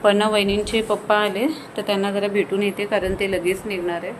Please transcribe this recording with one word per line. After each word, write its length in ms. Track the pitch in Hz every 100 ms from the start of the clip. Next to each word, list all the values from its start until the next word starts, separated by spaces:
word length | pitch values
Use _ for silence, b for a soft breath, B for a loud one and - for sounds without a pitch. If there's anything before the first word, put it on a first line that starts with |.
पण 140 | 208 202
ना 100 | 214
वहिनींचे 540 | 214 196 202 208 226
पप्पा 360 | 220 208 - 214
आले 300 | 208 190 262 311 B -
तर 40 |
त्यांना 300 | 208 196 202
जरा 160 | 202 202
भेटून 360 | 202 185 196
येते, 220 | 202 196 202
कारण 300 | 214 185 190
ते 120 | 196
लगेच 300 | 185 170 190 214
निघणार 380 | 190 175 170
आहे. 100 | 180